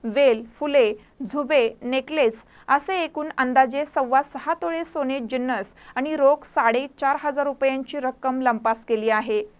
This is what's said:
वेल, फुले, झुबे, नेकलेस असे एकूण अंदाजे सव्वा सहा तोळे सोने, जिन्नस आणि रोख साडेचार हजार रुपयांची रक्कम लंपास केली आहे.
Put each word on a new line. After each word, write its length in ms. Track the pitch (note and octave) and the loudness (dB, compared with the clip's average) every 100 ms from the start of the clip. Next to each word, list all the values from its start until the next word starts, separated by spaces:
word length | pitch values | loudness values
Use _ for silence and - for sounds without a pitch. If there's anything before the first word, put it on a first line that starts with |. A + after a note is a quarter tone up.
वेल, 400 | A#3 G#3+ C#4 A3+ A3+ - | -4 2 4 4 -4 -8
फुले, 340 | D4+ C#4+ A3 G#3+ _ _ A#3 | 0 4 4 0 _ _ -8
झुबे, 380 | C#4+ C4 D4 A3+ A3+ | -6 0 2 2 -2
नेकलेस 600 | A#3+ C4 C4 D#4 A#3+ A3 - - - | -4 -4 -4 0 0 0 -18 -20 -2
असे 340 | C#4 C#4+ F#4+ | 0 0 -4
एकूण 260 | D#4+ D#4 D4+ - | -4 -6 -8 -2
अंदाजे 480 | B3+ C4 C4 C#4 D4 | 0 4 2 0 -4
सव्वा 360 | - C4 C4 | -2 0 0
सहा 320 | C#4 C4+ C#4+ E4+ | 0 -8 -6 -4
तोळे 220 | E4+ E4 | -4 -4
सोने, 340 | E4 D#4+ C4+ C4+ | -6 -4 -4 -4
जिन्नस 540 | A#3 C4 B3+ A#3 G3 - - | -4 -4 -4 -4 -6 -14 -10
आणि 220 | - C#4+ D#4 | -6 -4 4
रोख 280 | C#4 D4 | 4 4
साडेचार 720 | - - A#3 A3+ C4+ - C#4 C#4+ | -2 0 2 2 -2 -2 -2 0
हजार 220 | D4 C#4 C#4+ | -2 -2 -2
रुपयांची 520 | C#4 C4+ C4+ C4 D4 | 0 -2 -2 -6 -6
रक्कम 420 | B3+ B3+ C4 C4 | -6 -4 -4 0
लंपास 440 | C4 A3+ A3+ A3+ | 0 0 -2 -4
केली 260 | - A3+ A3 | -2 -2 2
आहे. 340 | G#3+ A3 G#3+ G#3 | 0 0 -4 -4